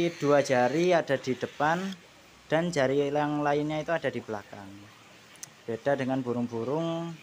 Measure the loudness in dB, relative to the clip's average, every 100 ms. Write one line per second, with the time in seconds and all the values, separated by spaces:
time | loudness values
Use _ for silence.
0 | 0 0 4 4 6 4 4 4 4 4
1 | 2 -2 0 -4 -4 -2 0 0 -4 -10
2 | -16 -20 -20 -18 -2 0 0 0 2 2
3 | 2 0 0 0 0 0 0 -4 -2 -2
4 | -2 -4 -8 -10 -10 -16 -16 -18 -20 -20
5 | -20 -20 -20 -20 -20 -16 -8 -4 0 0
6 | 0 -2 -2 -2 -2 -4 -4 -2 -2 -4
7 | -8 -12